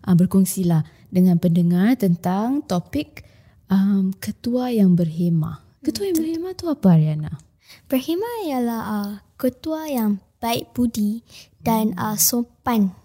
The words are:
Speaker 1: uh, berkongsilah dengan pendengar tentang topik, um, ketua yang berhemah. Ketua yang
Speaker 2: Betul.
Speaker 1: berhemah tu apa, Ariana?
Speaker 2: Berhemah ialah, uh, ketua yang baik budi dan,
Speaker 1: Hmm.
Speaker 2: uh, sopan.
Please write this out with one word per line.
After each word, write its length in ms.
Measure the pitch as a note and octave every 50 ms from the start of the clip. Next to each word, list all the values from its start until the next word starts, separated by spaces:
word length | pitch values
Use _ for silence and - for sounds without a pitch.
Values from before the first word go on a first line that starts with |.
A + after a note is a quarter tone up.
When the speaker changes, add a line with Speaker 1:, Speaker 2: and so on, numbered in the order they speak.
Speaker 1:
uh, 100 | - -
berkongsilah 680 | F3+ E3 F#3 F#3 - F#3+ F#3+ F#3 - - F#3+ F3 E3+ D#3+ D#3 - _ _ - _
dengan 280 | - F#3 F3+ F#3 F3
pendengar 580 | E3+ - F3+ E3 F3+ F3 E3+ F3 F3 F#3 A3 C4
tentang 680 | B3+ - D4 F3 - - F#3 F#3 G3 G#3+ A#3+ C4+ D4 D4+
topik, 580 | _ G3 F3 E3 - - C#4+ D4+ - _ - - _ _ _ _ _ _ _ _ _
um, 480 | F#3+ G3 F#3+ G3+ G3+ G3 F#3+ F#3+ F#3
ketua 560 | _ - - G#3 _ - B3 A#3+ B3+ B3 B3
yang 240 | A#3+ A3 G3+ F#3 F3+
berhemah. 640 | E3+ F3 D#3+ D#3 E3 F3 F3 E3+ E3 D3+ E3 D#3+ - _ _ _ _
Ketua 280 | - D#4 - - G4+ G4
yang 80 | F4+
Speaker 2:
Betul. 100 | D#4+ D#4+
Speaker 1:
berhemah 280 | D#4+ E4 D#4+ E4+ F#4 F#4
tu 100 | F#4 F4 E4+
apa, 200 | D4 C#4 - F#3+
Ariana? 420 | F3 D#3+ D#3 D#3 D3+ D3+ D3+ D#3 - - - _ _ _ _ _ - _ _
Speaker 2:
Berhemah 500 | _ - C4 C4 - E4 F4+ G#4+ A#4 A#4+ A4+ G4+
ialah, 380 | D#4+ C4+ B3+ A#3+ A#3 A#3 A3+
uh, 320 | - G#3 G#3+ G#3 G3+ G3+ G#3 G3 _ _ _
ketua 500 | _ - B3+ B3 _ - D#4+ D#4 D#4 D#4
yang 320 | D#4 C#4+ B3 A3 G#3+ G#3 F#3+ _ _ _ _
baik 320 | - A3+ A#3 - - _ _
budi 480 | - B3 A#3 A#3 A3 G#3 G#3 G#3+ A#3 _ _ - - - _ _ _
dan, 340 | - A#3+ A3+ A3 - G#3+ F3+
Speaker 1:
Hmm. 80 | F3+
Speaker 2:
uh, 160 | - G#3+ G#3+ G#3
sopan. 800 | - - - A#3+ A#3+ - _ _ _ - A#3+ A3 G3+ F#3+ F#3 -